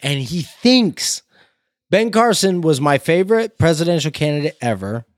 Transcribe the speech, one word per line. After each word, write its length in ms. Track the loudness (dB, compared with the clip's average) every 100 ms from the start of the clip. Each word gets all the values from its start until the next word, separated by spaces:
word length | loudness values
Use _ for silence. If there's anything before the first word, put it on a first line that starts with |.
and 180 | -6 -4
he 220 | -4 -6
thinks. 760 | -8 -2 2 4 2 -2 -6 -6 _ _ _ _ _ _ -2
Ben 200 | 0 2
Carson 500 | 2 2 2 0 0
was 200 | 0 2
my 180 | 2 0
favorite 580 | 2 0 2 0 -2 0
presidential 540 | 0 2 0 0 -2
candidate 460 | -4 -2 -2 -4 -4
ever. 440 | -4 -4 -6 -8 -10